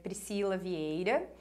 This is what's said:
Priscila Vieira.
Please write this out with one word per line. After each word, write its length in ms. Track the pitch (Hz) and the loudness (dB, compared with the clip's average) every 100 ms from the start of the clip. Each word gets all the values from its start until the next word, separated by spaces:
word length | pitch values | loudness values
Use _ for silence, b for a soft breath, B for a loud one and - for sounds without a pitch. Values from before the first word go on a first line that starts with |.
Priscila 560 | 185 185 - 202 196 190 | -8 -8 -4 0 2 0
Vieira. 680 | 180 170 151 156 185 277 370 b | 0 -2 0 0 2 2 0 b